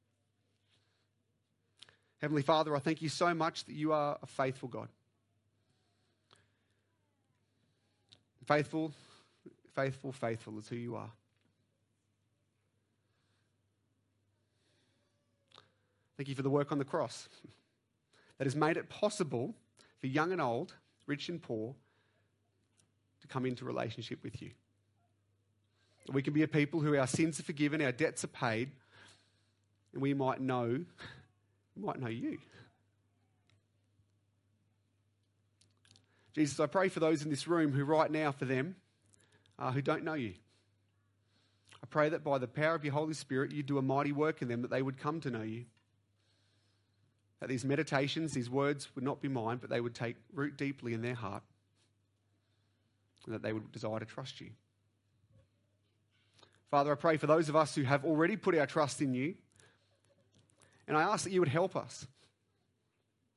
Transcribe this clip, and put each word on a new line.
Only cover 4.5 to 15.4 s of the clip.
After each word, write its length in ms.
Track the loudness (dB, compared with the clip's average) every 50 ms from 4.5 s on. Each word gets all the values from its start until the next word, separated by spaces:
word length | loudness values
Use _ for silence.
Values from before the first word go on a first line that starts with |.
| -2 -4 -8 -10
God. 180 | -8 -10 -10 -12 -14 _ _ _ _ _ _ _ _ _ _ _ _ _ _ _ _ _ _ _ _ _ _ _ _ _ _ _ -20 -20 _ _ _ _ _ _ _ _ _ _ _ _ _ _ _ _ _ _ _ _ _ _ _ _ _ _ _ _ _ _ _ _ _ _ -20 -20 _ _ _ -6 0
Faithful, 460 | 2 2 2 2 0 -2 -4 -4 -4 -6 -12 -20 -20 -20 -20 -20 _ _ _ -20 -20 -20 _ _ _ -4
faithful, 380 | -4 -2 -2 -4 -6 -10 -10
faithful 480 | -8 -4 -4 -4 -4 -6 -8 -12 -12 -12
is 80 | -10
who 80 | -10 -10
you 200 | -8 -8 -8 -8
are. 140 | -10 -10 -12 -16 _ _ _ _ _ _ _ _ _ _ _ _ _ _ _ _ _ _ _ _ _ _ _ _ _ _ _ _ _ _ _ _ _ _ _ _ _ _ _ _ _ _ _ _ _ _ _ _ _ _ _ _ _ _ _ _ _ _ _ _ _ _ _ _ _ _ _ _ _ _ _ _ _ _ _ _ _ _ _ _ _ _ _ _ _